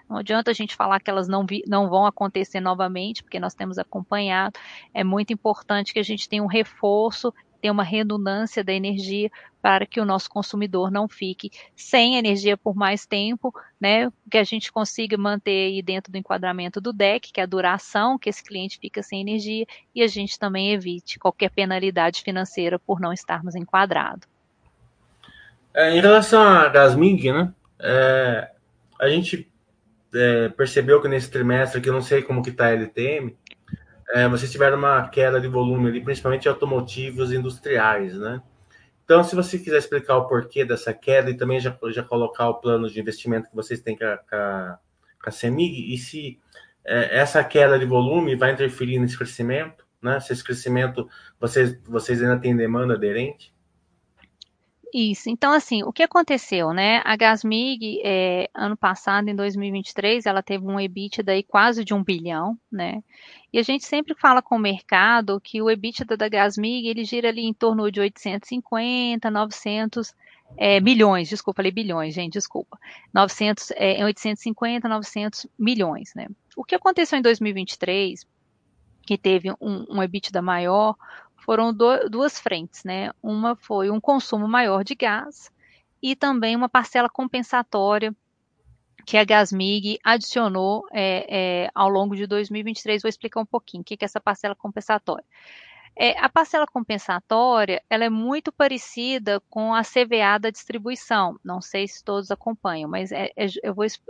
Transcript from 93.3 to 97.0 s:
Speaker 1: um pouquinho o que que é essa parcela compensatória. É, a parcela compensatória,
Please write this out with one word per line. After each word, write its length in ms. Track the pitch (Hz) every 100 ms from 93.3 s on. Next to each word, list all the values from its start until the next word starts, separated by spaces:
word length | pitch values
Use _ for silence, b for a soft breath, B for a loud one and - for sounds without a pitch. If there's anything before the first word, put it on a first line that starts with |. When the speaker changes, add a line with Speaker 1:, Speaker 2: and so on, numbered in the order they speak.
| 226
Speaker 1:
um 80 | 214
pouquinho 360 | 233 - 180
o 20 |
que 120 | 175 208
que 80 |
é 20 | 202
essa 120 | 214
parcela 380 | - 202 208 202
compensatória. 680 | 208 208 - 214 - - - B B B B B B
É, 240 | - 240 -
a 100 | 269
parcela 380 | 330 320 311 302
compensatória, 1160 | 254 226 208